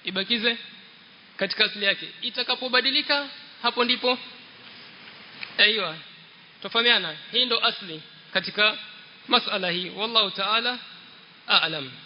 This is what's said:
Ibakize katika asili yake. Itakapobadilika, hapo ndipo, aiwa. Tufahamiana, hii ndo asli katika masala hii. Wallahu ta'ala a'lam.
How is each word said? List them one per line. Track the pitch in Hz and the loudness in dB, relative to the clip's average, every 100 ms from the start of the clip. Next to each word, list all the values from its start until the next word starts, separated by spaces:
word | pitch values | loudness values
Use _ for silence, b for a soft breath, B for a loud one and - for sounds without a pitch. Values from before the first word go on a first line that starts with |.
Ibakize | 175 190 190 233 233 226 - - - - - - - - | -4 -4 0 2 2 -2 -8 -20 -20 -20 -20 -20 -20 -4
katika | 196 - 214 | -4 2 0
asili | 208 202 | 2 0
yake. | 180 160 - | 0 -4 -10
Itakapobadilika, | 233 233 247 247 254 247 247 277 285 285 277 - - - | -8 -4 -2 -2 2 2 4 0 2 0 0 -12 -18 -4
hapo | 240 240 | -2 0
ndipo, | 240 247 254 254 - - - - - - - - - - - - - - | 0 2 0 0 -4 -18 -20 -20 -20 -20 -20 -20 -20 -20 -20 -14 -10 4
aiwa. | 208 220 180 160 - - - - - - | 4 4 -2 -4 -14 -20 -20 -20 -20 -12
Tufahamiana, | 202 233 240 226 175 156 - | -2 2 6 4 2 -8 -4
hii | 226 247 | 0 2
ndo | 226 233 | 2 0
asli | - 196 156 - - - | -2 -10 -12 -14 -20 -4
katika | 185 185 196 214 277 - - - - - | -4 -4 2 2 2 -10 -20 -20 -20 0
masala | 240 214 202 180 | 2 2 -2 -2
hii. | 175 180 | -2 -4
Wallahu | 185 220 226 202 | -4 0 2 2
ta'ala | 180 196 220 240 247 - - - - - - - | 0 0 0 0 -6 -10 -20 -20 -20 -20 -20 0
a'lam. | 190 160 156 131 127 | 2 2 -4 -8 -12